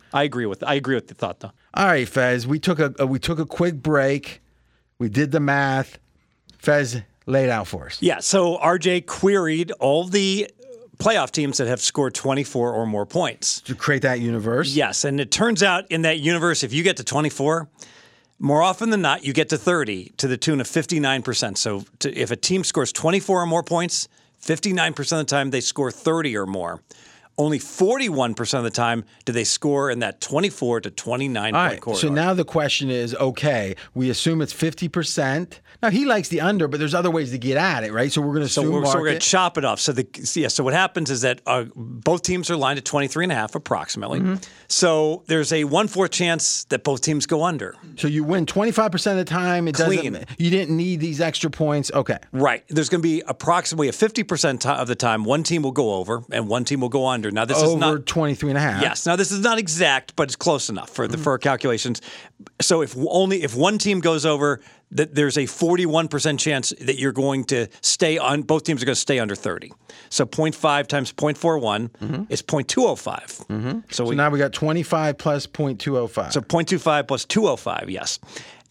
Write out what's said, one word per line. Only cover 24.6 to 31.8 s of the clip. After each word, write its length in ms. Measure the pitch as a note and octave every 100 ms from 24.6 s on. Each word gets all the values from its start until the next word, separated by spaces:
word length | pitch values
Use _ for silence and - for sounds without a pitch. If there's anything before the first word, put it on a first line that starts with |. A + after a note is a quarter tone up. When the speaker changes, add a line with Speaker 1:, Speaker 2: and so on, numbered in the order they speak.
| G#3 F#3 E3
Speaker 1:
percent 280 | - C#3 E3
of 40 | C#3+
the 20 |
time 140 | C#3+ C3+
they 120 | B2+
score 280 | A#2 - C3
thirty 460 | - - E3 D3+ G#2+
or 80 |
more. 380 | F#2+ F#2+ E2+ E2+ - - - - _ -
Only 180 | D3 D3
forty-one 760 | - - F#3 C4 B3+ D3 B2
percent 240 | G#2+ A#2 C#3
of 120 | A#2
the 60 | A2+
time 280 | A#2 A#2 - _
do 80 | -
they 120 | A#2+
score 460 | G#2+ - D3+ C#3 C#3
in 100 | A#2+
that 200 | A2 -
twenty-four 600 | - C#3 G3 - B2 A#2
to 80 | F#2+
twenty-nine 640 | - - B2 C#3 A#2 G#2+
Speaker 2:
All 60 | B2+
Speaker 1:
point 100 | F3
Speaker 2:
right, 80 | G2+